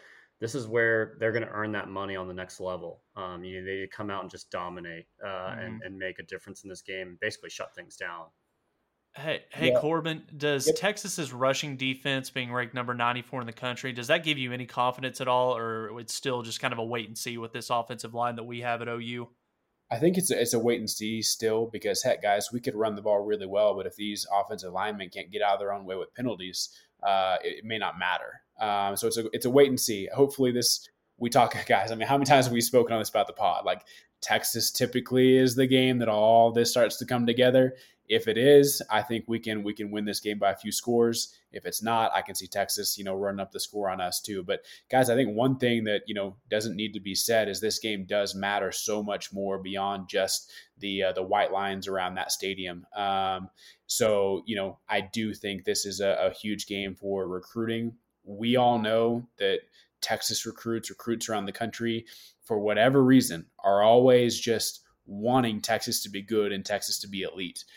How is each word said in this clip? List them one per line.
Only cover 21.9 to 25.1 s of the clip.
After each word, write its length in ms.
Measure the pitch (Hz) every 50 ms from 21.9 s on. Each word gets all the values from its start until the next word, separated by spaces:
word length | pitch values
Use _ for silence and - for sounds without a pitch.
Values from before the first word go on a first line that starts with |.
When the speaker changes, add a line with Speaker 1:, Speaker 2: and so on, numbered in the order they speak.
| - -
Speaker 3:
heck, 200 | - 127 - -
guys, 260 | - 104 101 104 104 - -
we 80 | 123
could 140 | - 135 107
run 200 | 107 110 110 104
the 60 | 101
ball 180 | 101 107 104 101
really 260 | 104 107 107 95 98
well, 300 | 92 98 101 107 104 98
but 100 | 98 -
if 120 | - -
these 280 | - 104 104 101 98 - - 98
offensive 380 | 101 98 104 107 98 92 90
linemen 380 | 87 92 101 107 104 101 95
can't 200 | 90